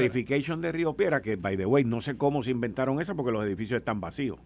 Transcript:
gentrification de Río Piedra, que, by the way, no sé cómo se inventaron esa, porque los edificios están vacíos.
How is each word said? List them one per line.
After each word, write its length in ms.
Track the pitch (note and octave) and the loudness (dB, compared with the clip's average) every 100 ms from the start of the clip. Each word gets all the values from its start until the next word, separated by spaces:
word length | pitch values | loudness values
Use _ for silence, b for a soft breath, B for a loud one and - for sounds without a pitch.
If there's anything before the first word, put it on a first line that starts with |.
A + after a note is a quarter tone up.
gentrification 580 | B2 A#2+ A2+ C#3 C#3 E3 | 2 2 0 0 0 -2
de 100 | E3 | -2
Río 200 | D#3+ E3 D3+ | 0 0 2
Piedra, 260 | G4 C#3+ | 2 2
que, 160 | A2 G#2 | 0 -2
by 180 | G2 G2 | 0 0
the 80 | F#2+ | 4
way, 180 | C#3 B2 | 4 4
no 160 | A#2 | 0
sé 160 | B2+ B2+ | -4 0
cómo 260 | C#3+ C#3+ | 2 2
se 80 | A#2+ | 0
inventaron 480 | B2 A#2 G#2 C3 C#3 | 0 -2 0 0 0
esa, 140 | E3+ F3+ | -2 -2
porque 160 | A#2+ | 0
los 120 | A2 G#2 | 0 0
edificios 340 | F#2+ A2 A#2+ | -2 -2 -2
están 200 | A#2 A2 | -2 -4
vacíos. 360 | F2 - C3+ F2 | -4 -4 -4 -6